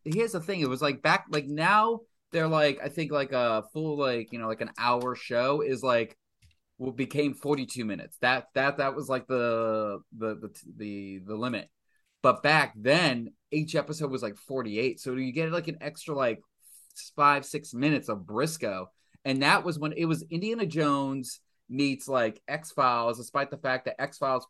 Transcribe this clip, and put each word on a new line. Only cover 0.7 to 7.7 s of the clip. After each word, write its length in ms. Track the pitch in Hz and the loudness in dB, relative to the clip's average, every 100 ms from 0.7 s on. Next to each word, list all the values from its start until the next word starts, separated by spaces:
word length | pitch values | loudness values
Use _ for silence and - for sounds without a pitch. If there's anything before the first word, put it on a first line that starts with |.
| 131 | 0
like, 200 | 147 127 | -2 0
back, 240 | 156 175 - | 2 2 2
like, 180 | 151 139 | -4 -4
now 520 | 147 170 208 226 226 - _ _ | 0 4 6 4 0 -6 _ _
they're, 160 | 165 160 | 0 2
like, 320 | 160 147 143 | 4 4 2
I 60 | 143 | -4
think, 240 | 170 151 | -4 -2
like, 220 | 147 139 | 0 0
a 320 | 127 120 110 107 | 2 2 2 -2
full, 240 | 156 156 147 | -4 -4 0
like, 340 | 139 120 113 | 0 0 -4
you 80 | 120 | -6
know, 80 | 113 | -4
like, 140 | 110 | -4
an 100 | 113 - | -6 -2
hour 380 | 120 123 123 123 | 2 2 0 -6
show 440 | - 120 127 147 | -2 0 2 2
is, 240 | 123 131 | 0 0
like, 320 | 127 120 113 - _ _ _ _ _ - | 2 2 2 -6 _ _ _ _ _ -8
what 180 | 131 120 | -6 -4
became 380 | 131 143 147 | -2 0 0
forty-two 500 | - 143 147 123 | 0 -2 0 -2